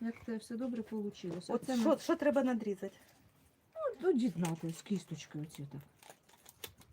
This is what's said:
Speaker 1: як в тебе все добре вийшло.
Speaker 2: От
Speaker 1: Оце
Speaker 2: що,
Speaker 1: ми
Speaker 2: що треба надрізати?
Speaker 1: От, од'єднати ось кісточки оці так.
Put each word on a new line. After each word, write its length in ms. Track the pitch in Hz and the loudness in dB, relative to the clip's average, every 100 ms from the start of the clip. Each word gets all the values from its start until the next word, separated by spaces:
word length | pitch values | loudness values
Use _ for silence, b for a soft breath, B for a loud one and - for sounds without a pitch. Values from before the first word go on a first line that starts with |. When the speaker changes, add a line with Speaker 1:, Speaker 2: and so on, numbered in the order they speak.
Speaker 1:
як 140 | 233 226 | -6 -6
в 100 | - | -6
тебе 120 | 226 | -6
все 200 | - 233 | -6 -4
добре 260 | 254 240 214 | -2 -4 -4
вийшло. 400 | 220 202 - 180 170 | -4 -4 -4 -6 -6
Speaker 2:
От 120 | - | -2
Speaker 1:
Оце 280 | 240 - 254 | -2 2 4
Speaker 2:
що, 120 | 240 | 6
Speaker 1:
ми 100 | 302 | 6
Speaker 2:
що 160 | - 330 | 4 2
треба 280 | 294 277 | 4 4
надрізати? 540 | 262 233 208 190 196 - - - - _ _ _ _ | 4 2 0 -4 -6 -10 -20 -20 -20 _ _ _ _
Speaker 1:
От, 300 | 640 587 427 359 | -4 -4 2 4
од'єднати 600 | 277 240 165 170 165 165 | 4 4 2 0 0 -4
ось 140 | 165 | -6
кісточки 580 | - 190 - 160 - 151 | -4 -4 -4 -10 -8 -8
оці 280 | 147 - 143 | -8 -10 -10
так. 100 | 131 - _ - - _ - - - - - - | -12 -14 _ -20 -20 _ -20 -20 -16 -16 -16 -20